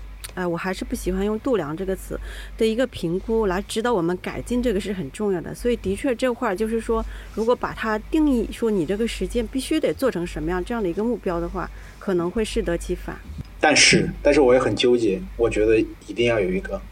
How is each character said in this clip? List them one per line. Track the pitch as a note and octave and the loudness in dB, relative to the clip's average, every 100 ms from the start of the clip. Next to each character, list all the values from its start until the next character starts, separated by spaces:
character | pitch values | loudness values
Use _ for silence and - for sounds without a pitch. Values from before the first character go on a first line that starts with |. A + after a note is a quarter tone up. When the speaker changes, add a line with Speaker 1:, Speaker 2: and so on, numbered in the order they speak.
| - - - | -14 -14 -12
Speaker 1:
哎， | - F3+ | -6 -4
我 | E3+ | -2
还 | F#3 | -4
是 | F#3+ | -6
不 | B3+ | -6
喜 | A#3+ - | -6 -4
欢 | F#3 G3+ | -2 0
用 | G#3+ | -2
“度 | C#4 A#3 | 0 0
量” | C#3+ D#3+ | 0 -4
这 | F#3+ | -4
个 | F#3+ | -4
词 | - - - - - - | -6 -10 -10 -12 -12 0
的 | A3 | 0
一 | A3 | 2
个 | B3+ | 0
评 | - E3+ F3+ | -2 -2 -2
估 | - A3+ G#3 | 0 0 2
来 | F3 | 0
指 | G3+ A3 | -2 -2
导 | A#3 | 0
我 | A3+ | 2
们 | E3 F3+ | 2 -2
改 | - - | -4 -8
进， | - B3 | -4 0
这 | B3 | 0
个 | G3 | 0
是 | F#3+ | -2
很 | F#3+ C#3 | -6 -6
重 | - G#3 | -4 -2
要 | F#3 | -2
的。 | - D#3 | -4 -4
所 | A#3+ | -2
以 | A#3 | 0
的 | F#3+ G3 | -2 -2
确 | C#4 | -2
这 | A#3 B3+ | 0 0
块 | A#3+ A#3+ | 0 -2
儿 | |
就 | F3+ A3 | 0 0
是 | A3+ | -2
说， | A3 A3+ A3+ - - | 0 -2 -2 -8 -10
如 | - A3+ | -2 2
果 | A#3+ | 2
把 | F#3 | 0
它 | D#3 A3+ G#3+ - | -4 -2 -2 0
定 | D#4+ D4+ | 2 4
义 | B3 F#3 | 4 0
说 | - A3+ | -2 0
你 | G#3 F3+ | 0 0
这 | G3+ | 0
个 | A3+ | -2
实 | - F#3 | -2 -4
践 | A#3+ A3 | -2 -2
必 | C4+ | -4
须 | B3+ D#4 | -2 0
得 | C4+ | 0
做 | D#3 C4 | 2 0
成 | F#3 F3 | 0 -4
什 | - | -4
么 | D#3 | -2
样 | F3+ F3 | -2 -2
这 | |
样 | A#3 | -2
的 | F#3+ | -2
一 | |
个 | E3 | 0
目 | A3+ A3+ | -2 -2
标 | G3+ E3+ | -2 -2
的 | E3+ | -2
话， | F3+ D#3 - - - | -4 -8 -10 -16 -12
可 | - F3+ | -2 0
能 | E3+ | 0
会 | G3+ | -2
适 | G#3+ A#3 | -2 -2
得 | G3+ E3+ | -2 -2
其 | - | -2
反。 | F3+ - - - - - - | -6 -6 -12 -12 -12 -12 2
Speaker 2:
但 | D#3 C3+ | 4 6
是， | - B2 - - | 6 6 2 0
但 | D3 | 4
是 | D3 | 6
我 | B2+ | 8
也 | B2+ | 8
很 | B2 | 4
纠 | G#2+ B2 B2 | 2 4 6
结， | A2 F#2 F#2 - | 4 0 -2 0
我 | A#2 | 2
觉 | G#2 G#2+ | 4 4
得 | A2 A2+ - - | 6 4 -4 -10
一 | G2+ | 0
定 | A#2+ | 2
要 | A2+ | 2
有 | F#2 | 2
一 | F#2 | 0
个， | - - - | -2 -8 -2